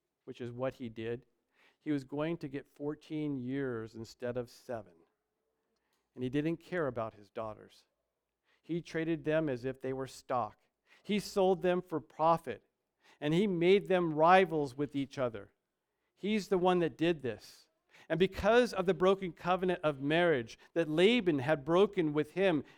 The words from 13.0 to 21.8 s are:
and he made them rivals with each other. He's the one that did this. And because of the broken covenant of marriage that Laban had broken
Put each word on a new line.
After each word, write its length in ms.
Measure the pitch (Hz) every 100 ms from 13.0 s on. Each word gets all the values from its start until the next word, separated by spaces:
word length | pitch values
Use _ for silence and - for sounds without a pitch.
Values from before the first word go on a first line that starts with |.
| _ -
and 140 | 147 170
he 100 | 214
made 420 | 170 175 196 160
them 280 | 185 165 151
rivals 600 | 165 190 175 156 143 131
with 200 | 139 143
each 240 | 131 147
other. 300 | 123 107 101 _ _ _ _ _ _ -
He's 300 | 196 214 180
the 100 | 190
one 220 | 180 180
that 180 | 160 123
did 240 | 165 156
this. 440 | 127 104 - - _ _ _ - -
And 100 | 165
because 520 | 190 - 202 240 240
of 140 | 190 180
the 80 |
broken 400 | 175 185 196 185
covenant 480 | - 180 180 185 175
of 180 | 151 135
marriage 560 | 143 165 175 135 117 - -
that 160 | 170 151
Laban 500 | 156 202 247 175 143
had 260 | 135 151 139
broken 480 | 175